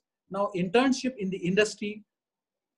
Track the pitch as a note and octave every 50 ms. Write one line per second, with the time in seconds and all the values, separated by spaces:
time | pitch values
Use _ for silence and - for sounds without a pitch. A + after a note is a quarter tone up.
0 | _ _ _ _ _ - F#3 G3 G3+ G3 - F3 F#3 F#3+ F3 A#3+ F3 - - -
1 | - B3 - - F#3+ F#3+ F3+ - F3 F3 G3 G#3 G#3+ G#3+ - - G#3+ G#3 G#3+ G#3+
2 | - _ _ _ _ _ _ _ _ _ _ _ _ _ _